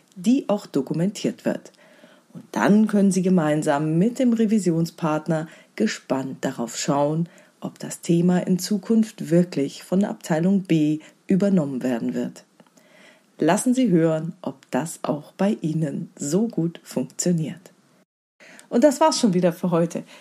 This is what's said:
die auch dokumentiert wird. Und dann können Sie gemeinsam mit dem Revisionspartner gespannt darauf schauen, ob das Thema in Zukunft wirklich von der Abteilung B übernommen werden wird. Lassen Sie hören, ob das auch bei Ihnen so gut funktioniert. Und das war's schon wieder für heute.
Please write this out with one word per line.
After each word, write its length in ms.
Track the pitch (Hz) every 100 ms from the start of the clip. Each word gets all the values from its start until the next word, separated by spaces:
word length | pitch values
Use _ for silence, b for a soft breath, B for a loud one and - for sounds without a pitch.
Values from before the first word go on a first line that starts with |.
| b 190
die 300 | 190 277 -
auch 180 | 202 -
dokumentiert 800 | 143 127 160 190 - 123 -
wird. 300 | - - - _ b b b b b
Und 120 | - -
dann 340 | - 120 208 214
können 240 | 202 196
Sie 100 | 180
gemeinsam 760 | 180 185 151 151 156 143 156 165
mit 200 | 220 240
dem 140 | 254
Revisionspartner 1160 | 226 220 220 180 165 165 - 160 151 165 160 160 B B -
gespannt 600 | 214 - - 135 135 127 131
darauf 320 | 123 117 -
schauen, 500 | - 143 147 160 170 b b b
ob 200 | 185 -
das 200 | - -
Thema 400 | - 170 180 180 -
in 120 | 180
Zukunft 720 | - 202 - 226 214 - 147
wirklich 540 | 175 175 143 139 -
von 160 | - 185
der 100 | 208
Abteilung 520 | 220 - 160 175 196
B 380 | 190 165 151 156 B B -
übernommen 560 | 190 202 190 143 127
werden 300 | 127 117 123
wird. 320 | 123 123 - - _ _ b b b b b b -
Lassen 340 | 151 208 254
Sie 160 | 247 240
hören, 420 | 170 165 156 165 -
ob 300 | - - -
das 280 | 127 165 -
auch 320 | - 147 -
bei 240 | - 196 -
Ihnen 520 | 160 156 147 139 165 -
so 320 | 143 180 233
gut 320 | 165 165 -
funktioniert. 800 | - 127 127 - 180 170 143 - - _ _ _ _ _ _ _ B B B
Und 140 | 240
das 160 | 294 269
war's 200 | 320 -
schon 140 | 220
wieder 200 | 180 175
für 180 | 170 185
heute. 320 | 165 170 - - B